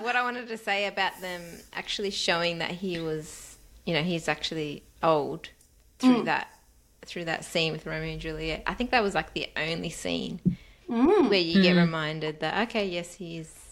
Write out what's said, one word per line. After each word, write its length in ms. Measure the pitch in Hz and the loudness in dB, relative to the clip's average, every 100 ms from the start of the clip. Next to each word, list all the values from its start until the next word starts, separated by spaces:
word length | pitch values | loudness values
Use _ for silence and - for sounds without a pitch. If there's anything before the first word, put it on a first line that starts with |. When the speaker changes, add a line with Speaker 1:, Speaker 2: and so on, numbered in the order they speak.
Speaker 1:
what 140 | 220 247 | 2 0
I 60 | |
wanted 240 | 247 247 240 | 0 -2 -6
to 80 | 226 | -6
say 300 | 220 202 202 | -2 0 0
about 340 | 202 190 - | 0 -2 -2
them 220 | 185 180 170 170 - | -8 -8 -10 -14 -12
actually 380 | - 185 - 202 | -10 -6 -4 -4
showing 480 | 196 - 170 175 170 | -2 0 2 2 -2
that 140 | 165 | -4
he 260 | 175 196 170 | -4 -4 -4
was, 580 | 165 156 156 - - - - - - | -4 -6 -8 -14 -18 -20 -20 -12 -2
you 80 | |
know, 80 | 165 | 0
he's 240 | 170 165 160 | 0 0 -2
actually 540 | 151 - 160 151 143 - _ | -2 -4 -4 -6 -8 -14 _
old 460 | 165 156 135 160 - - _ _ _ - | 4 4 2 -4 -10 -20 _ _ _ 2
through 220 | 254 240 | 6 6
Speaker 2:
Mm. 20 | |
Speaker 1:
that, 240 | 180 151 - - _ _ _ _ - | 4 0 -2 -12 _ _ _ _ -14
through 200 | 185 165 | -8 -4
that 180 | 160 | -4
scene 260 | - 175 160 | -2 0 0
with 140 | 156 160 | -2 -6
Romeo 260 | 160 160 | -6 -6
and 80 | 160 | -6
Juliet. 440 | 160 156 160 156 - | -8 -6 -4 -4 -4
I 80 | |
think 160 | 185 247 | -4 0
that 120 | 254 | 2
was, 120 | 202 | 2
like, 180 | 170 165 | 0 -2
the 160 | - 143 - | -4 -6 -4
only 340 | 156 165 170 | -4 -4 -6
scene 500 | - - 85 - 180 - 175 - - - | -6 -4 -4 -4 -4 -2 -2 -4 -16 -4
Speaker 2:
Mm. 400 | 233 277 415 262 | 2 6 6 6
Speaker 1:
where 80 | 196 | 4
you 240 | 165 196 | 4 6
get 140 | 180 180 | 6 8
Speaker 3:
Mm. 80 | 170 | 6
Speaker 1:
reminded 540 | 160 151 156 156 156 | 2 -2 -4 -4 -4
that, 280 | 156 - 226 | -2 -2 -2
okay, 180 | 226 202 | -2 -2
yes, 260 | 175 170 | -4 -8
he's 360 | - 170 165 160 - - | -10 -10 -10 -12 -16 -20